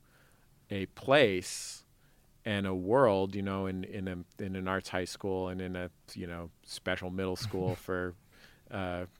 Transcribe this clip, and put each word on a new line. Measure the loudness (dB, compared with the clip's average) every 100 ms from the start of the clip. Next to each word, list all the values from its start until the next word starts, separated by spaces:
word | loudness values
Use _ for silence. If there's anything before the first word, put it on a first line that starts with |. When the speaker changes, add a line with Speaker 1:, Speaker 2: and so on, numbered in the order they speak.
| -20 -20 -20 -20 -20 -20 -8
Speaker 1:
a | -4 -4
place | -6 4 8 8 4 -2 -8 -10 -12 -18 _ -20 _ _ -12
and | -2 0 0
a | -2
world, | 4 6 8 6 2 -2
you |
know, | -2 -2 -2
in, | -4 -6
in | -6 -6
a, | -6 -10 -8
in | -6 -4
an | 0
arts | -2 0
high | -2 -2
school | -4 -2 -2 -2
and | -4
in | -4 -4
a, | -6 -10 -18
you | -10 -8
know, | -8 -10 -14 -14
special | -6 -2 -2 -2
middle | -2 -2 -2
school | -4 -2 0 -2
Speaker 2:
<laughs> | -2
Speaker 1:
for, | -2 -2 -6 -16 -20 -20 -20 -10
uh, | -6 -4 -4 -6 -10